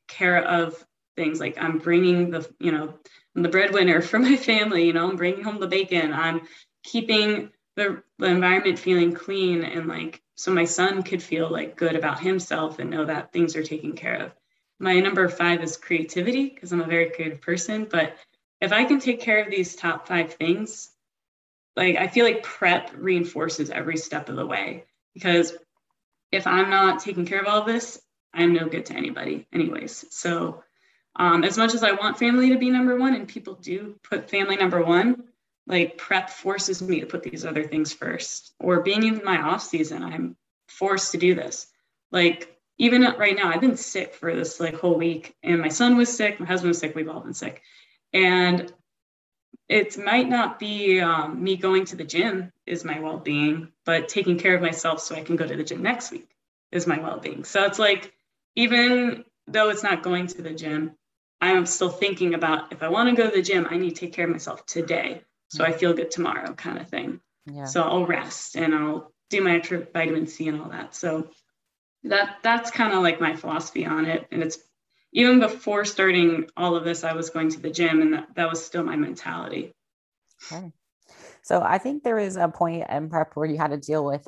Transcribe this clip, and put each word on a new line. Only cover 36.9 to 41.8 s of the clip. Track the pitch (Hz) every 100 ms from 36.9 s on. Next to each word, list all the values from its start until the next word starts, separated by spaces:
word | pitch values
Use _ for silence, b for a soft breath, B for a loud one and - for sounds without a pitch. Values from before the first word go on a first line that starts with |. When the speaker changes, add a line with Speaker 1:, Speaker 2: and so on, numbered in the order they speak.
| 160
Speaker 1:
to | -
put | -
these | 127 156 160
other | 156 151
things | 160 151
first, | - - 165 - - - -
or | 180 175
being | 185 214
in | 220 220
my | 202 170
off | 151 202
season, | - 165 156 160
I'm | 175 165 175 - _ _ _
forced | - 196 190 -
to | 170
do | 180 175
this. | 135 - - _